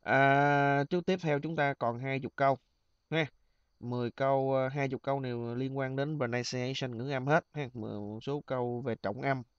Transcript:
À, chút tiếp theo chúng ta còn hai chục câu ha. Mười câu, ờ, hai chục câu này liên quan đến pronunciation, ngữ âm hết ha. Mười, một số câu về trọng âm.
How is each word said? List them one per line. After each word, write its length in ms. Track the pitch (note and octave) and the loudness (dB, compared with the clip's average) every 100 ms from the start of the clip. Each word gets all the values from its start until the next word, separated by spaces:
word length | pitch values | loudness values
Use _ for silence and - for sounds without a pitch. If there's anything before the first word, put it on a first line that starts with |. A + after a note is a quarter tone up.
| - | 2
À, 760 | C3 C#3 C#3 C#3+ C#3+ C#3+ C#3 C#3+ | 4 6 6 6 4 4 2 2
chút 160 | F3+ E3+ | 0 0
tiếp 140 | F#3 | 0
theo 180 | E3 C#3+ | 2 0
chúng 160 | D3+ D#3+ | 0 0
ta 180 | C#3+ | 0
còn 260 | C3+ A#2 A#2 | 0 -2 -2
hai 200 | C3+ C3+ | -4 -4
chục 140 | B2 - | -4 2
câu 220 | C#3 C3 _ _ _ _ _ | 2 2 _ _ _ _ _
ha. 160 | D#3 D3 _ _ _ _ _ | -2 -2 _ _ _ _ _
Mười 320 | A#2+ B2 A#2+ | -6 -4 -4
câu, 420 | - C3+ C3+ C3+ | 0 2 2 2
ờ, 140 | C3+ C3 | 0 0
hai 200 | C#3+ C#3 | 0 -2
chục 140 | C3 | -2
câu 160 | - C#3 | -2 -2
này 140 | C3 A#2+ A#2 A#2+ | -2 -4 -4 -4
liên 220 | C3 C3+ | -4 -2
quan 180 | C3 C3+ | -2 -2
đến 220 | C#3+ D3+ | -2 -2
pronunciation, 800 | B2 A#2+ A#2+ B2+ B2 C3+ C3 A2+ | 0 -2 -2 -4 -4 -4 -6 -6
ngữ 140 | C3 | -4
âm 160 | C3+ C3 | -4 2
hết 180 | D#3 - | 2 2
ha. 160 | D3 C3+ | -10 -8
Mười, 260 | B2 A2 G#2+ | -8 -8 -6
một 200 | G#2 A2 | -8 -8
số 200 | B2+ C#3+ - | -6 -8 -4
câu 360 | B2+ B2 A#2+ | -4 -4 -4
về 140 | B2+ A2 | -4 -4
trọng 260 | G2 G#2+ | -6 -4
âm. 220 | C3+ C3+ A#2+ | -2 -2 -6